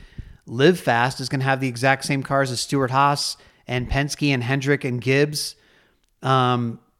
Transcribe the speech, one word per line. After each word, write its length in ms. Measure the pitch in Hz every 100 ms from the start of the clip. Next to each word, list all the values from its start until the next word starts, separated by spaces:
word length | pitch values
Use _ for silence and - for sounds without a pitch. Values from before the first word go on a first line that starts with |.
| - - - - -
Live 340 | 117 156 175
Fast 400 | 135 117 127 -
is 100 | 127
gonna 140 | 139
have 160 | 135 131
the 80 | 131
exact 380 | 120 135 135 -
same 160 | 139
cars 300 | 127 139 135
as 100 | 120
Stewart-Haas 760 | - 139 127 135 143 143 - - - _ -
and 240 | 127 123
Penske 400 | 139 143 - 143
and 140 | 131
Hendrick 400 | 120 135 135 139
and 180 | 135 120
Gibbs. 540 | 120 135 151 147 - - _ _ _ _ _ _
Um, 580 | 131 131 123 123 117 113 _